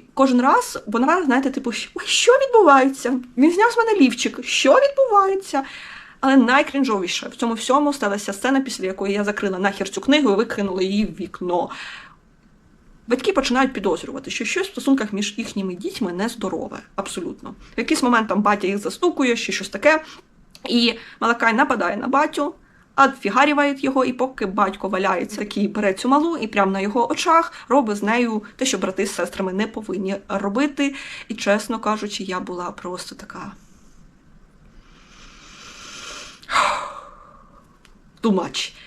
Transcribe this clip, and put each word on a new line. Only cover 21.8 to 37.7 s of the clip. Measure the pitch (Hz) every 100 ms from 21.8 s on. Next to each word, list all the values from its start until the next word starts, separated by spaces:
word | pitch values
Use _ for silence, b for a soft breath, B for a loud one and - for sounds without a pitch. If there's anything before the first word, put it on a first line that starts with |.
| 175 202
на | 247
батю, | 269 302 - 294 - b b b -
отфігарює | 277 170 196 233 294 294 285 277
його, | 269 262
і | 254
поки | 247 262 - 202
батько | 196 196 196 -
валяється, | 190 190 180 202 208
такий | 208 202 202
бере | 214 202
цю | 190 247
малу | 285 330 311
і | 220
прямо | 208 190
на | 190
його | 202 240 240
очах | 311 349 330 330 B B
робить | 262 220 202
з |
нею | 202 233 240 214 B -
те, |
що | 262 -
брати | 190 185 185
з |
сестрами | - 175 - 190
не | 185 220
повинні | 226 214 190 190 196 -
робити. | 196 202 214 285 285 277 277 B B B
І, |
чесно | 214 202 208 208 220
кажучи, | 214 214 208 -
я | 190 180
була | 185 180 175
просто | - 180 180 -
така | - - - 208 - _ - - - - _ _ - _ _ - - B B B B B B B B B B B B B B B B B B B B B B B B B B B B B